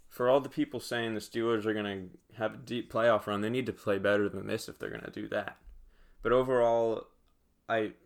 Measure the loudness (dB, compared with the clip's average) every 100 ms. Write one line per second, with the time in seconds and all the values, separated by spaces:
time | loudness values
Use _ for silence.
0 | -14 -2 4 4 2 -2 -4 -4 -6 -4
1 | -2 -4 -6 -2 0 0 0 -2 -2 -6
2 | -10 -16 _ -4 -4 -4 -8 -8 -4 2
3 | 4 4 2 -2 0 -2 -2 -4 -2 0
4 | 4 4 2 -2 -4 -6 -6 -10 -8 -8
5 | -10 -10 -6 -4 -4 -10 -16 -20 -20 _
6 | -20 -6 2 4 4 4 4 4 2 -2
7 | -8 _ _ _ _ _ -4 -2 -2 -6